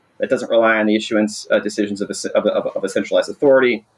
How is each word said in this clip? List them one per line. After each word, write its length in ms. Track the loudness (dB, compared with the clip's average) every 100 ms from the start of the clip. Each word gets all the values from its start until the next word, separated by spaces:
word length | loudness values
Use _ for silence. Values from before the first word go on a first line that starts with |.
| _ -8
that 120 | -2
doesn't 200 | -2 0
rely 280 | 2 2 2
on 80 | 2
the 80 | 0
issuance, 500 | 0 0 0 -4 -2
uh, 80 | -2
decisions 420 | -2 -4 -4 -4
of 80 | -6
a, 280 | -6 -2 0
of 80 | 0
a, 40 |
of 160 | -2 -4
a, 40 |
of 140 | -6
a 60 | -4
centralized 400 | -4 0 -2 -2
authority. 560 | 0 4 6 4 0 _